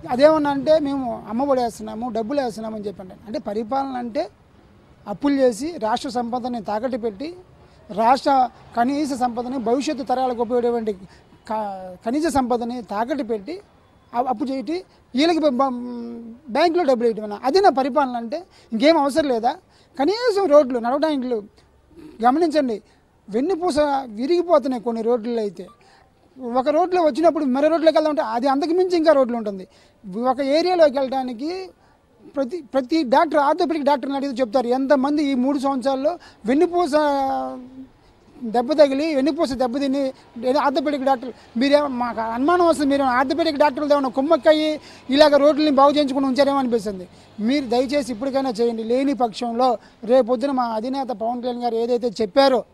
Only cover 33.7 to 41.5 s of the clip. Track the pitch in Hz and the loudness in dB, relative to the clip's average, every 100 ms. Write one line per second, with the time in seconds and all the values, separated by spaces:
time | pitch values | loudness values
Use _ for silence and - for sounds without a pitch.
33.7 | 320 277 285 269 277 277 240 247 262 240 | 0 0 0 0 -4 -4 -4 0 0 0
34.7 | 254 269 285 262 294 277 269 254 294 269 | -2 2 2 2 0 0 0 0 0 -2
35.7 | 269 269 269 285 349 - - 202 269 349 | -2 -2 0 -2 -4 -12 -10 0 2 2
36.7 | 349 349 294 294 277 269 269 262 262 254 | 2 2 2 2 0 0 -2 -6 -10 -16
37.7 | 262 262 _ _ _ _ - 240 220 240 | -20 -20 _ _ _ _ -12 -2 -2 0
38.7 | 311 285 269 320 285 277 302 294 247 254 | 4 4 4 0 0 0 0 -2 0 -2
39.7 | 262 277 269 269 - - 240 247 285 269 | -2 -2 -2 -4 -6 -18 -6 -2 0 0
40.7 | 269 285 285 262 269 254 - - | 0 -2 -2 0 0 -2 -14 -10